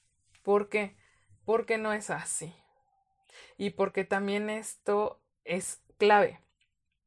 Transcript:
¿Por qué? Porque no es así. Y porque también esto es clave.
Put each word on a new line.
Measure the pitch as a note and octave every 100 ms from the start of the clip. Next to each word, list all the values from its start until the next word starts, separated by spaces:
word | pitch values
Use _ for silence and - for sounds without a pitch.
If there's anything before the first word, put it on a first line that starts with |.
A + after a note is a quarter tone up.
| _ _ _ _
¿Por | - G3+ G3+
qué? | G#3+ G3+ - _ _ _ -
Porque | - A3+ A3+ A3
no | A3
es | G#3+ -
así. | D3+ - - E3 - _ _ _ _ _ _ _ - - -
Y | G3+
porque | - G3 G3
también | F#3+ G3 G3+ G3+ G#3+
esto | A3 G#3+ - - G#3 G#3+ - _ _
es | - F3+ - - _ -
clave. | G#3 G#3 F3+ - _ _ _ _ _ _